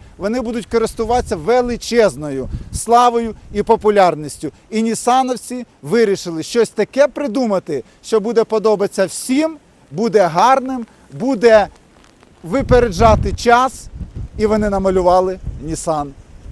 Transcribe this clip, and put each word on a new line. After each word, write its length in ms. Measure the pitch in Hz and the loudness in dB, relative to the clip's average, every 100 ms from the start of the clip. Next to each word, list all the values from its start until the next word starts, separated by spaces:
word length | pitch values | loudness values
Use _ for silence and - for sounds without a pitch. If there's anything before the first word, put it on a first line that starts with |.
| - - | -10 -10
вони 240 | 185 240 | -6 -4
будуть 240 | 233 240 185 | -4 -8 -4
користуватися 720 | 233 220 - 220 247 240 196 | -2 -2 -4 -2 -2 -2 -6
величезною 1120 | 151 247 247 233 - 233 208 127 151 135 127 - - | 0 0 0 -6 -2 2 2 0 -8 -8 -8 -10 -10
славою 640 | - - 233 247 233 233 208 - | -10 2 4 4 2 -4 -8 -8
і 100 | 208 | -6
популярністю. 880 | 208 220 196 202 185 151 147 - 220 - _ | 0 2 4 4 4 2 -8 -10 -12 -12 _
І 120 | 220 | -4
нісановці 840 | 226 220 - 254 262 247 - 247 233 _ | -2 -2 0 0 0 -6 -8 -12 -12 _
вирішили 640 | 139 220 220 190 175 160 | -2 0 2 0 -4 -8
щось 260 | 156 233 220 | -4 -2 -2
таке 380 | - 202 254 285 | -2 -4 2 0
придумати, 760 | 294 285 208 240 190 - 143 - _ | 0 -4 -2 0 -2 -4 -8 -8 _
що 160 | - 220 | -2 -2
буде 240 | 202 226 | 0 0
подобатися 600 | 220 220 214 208 202 - 190 | 0 0 0 0 -2 -2 -4
всім, 520 | - - 262 320 320 _ _ _ | -4 -2 -2 -2 -4 _ _ _
буде 280 | 147 226 202 | -4 0 2
гарним, 680 | 180 160 226 269 262 262 226 _ _ | 2 2 2 2 0 -8 -10 _ _
буде 540 | 139 240 262 233 220 190 - _ _ _ _ _ _ | -8 -4 2 6 6 4 -4 _ _ _ _ _ _
випереджати 880 | 165 233 - 247 240 175 226 214 202 | -6 -4 2 2 2 2 4 4 0
час, 540 | - 240 233 254 - - - - - - - | -2 2 4 2 -4 -16 -16 -14 -14 -14 -4
і 80 | 214 | 0
вони 240 | 214 208 | 0 0
намалювали 720 | 196 190 185 180 180 190 185 - - 143 | 0 0 2 4 4 2 -4 -10 -10 -10
Nissan 400 | 160 - 156 143 139 - - - | -8 -4 -4 -6 -12 -20 -20 -18